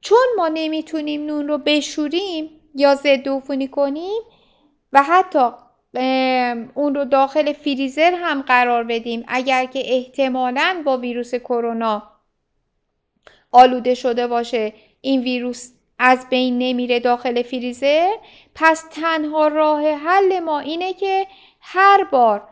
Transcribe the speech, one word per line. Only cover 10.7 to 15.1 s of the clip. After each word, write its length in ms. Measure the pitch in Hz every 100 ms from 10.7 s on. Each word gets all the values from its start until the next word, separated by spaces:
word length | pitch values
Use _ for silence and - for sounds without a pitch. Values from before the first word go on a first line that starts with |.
| 370
با 140 | 294 262
ویروس 360 | 247 240 240
کرونا 680 | 247 240 240 233 226 226 208 - _ _ _ _ _ _ _ _ _ _ _ _ _ _
آلوده 420 | 247 254 254 240
شده 320 | 247 262 240 240
باشه، 460 | 240 240 240 214 214 _ _
این 200 | 262